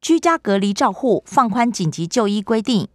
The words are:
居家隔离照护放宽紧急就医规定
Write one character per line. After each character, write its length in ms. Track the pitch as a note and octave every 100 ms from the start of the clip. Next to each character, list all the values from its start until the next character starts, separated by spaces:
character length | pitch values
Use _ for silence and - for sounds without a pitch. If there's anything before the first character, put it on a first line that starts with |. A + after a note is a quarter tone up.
居 180 | - D#4+
家 200 | F4 E4
隔 180 | - G3
离 160 | G3+
照 180 | G3+ B3+
护 320 | F#3 C4 G#3 -
放 240 | A3 A#3
宽 200 | G3+ A#3+
紧 200 | A3 E3
急 160 | - E3+
就 200 | - G#3
医 140 | G#3
规 220 | G3 A3
定 260 | G3+ A3+ -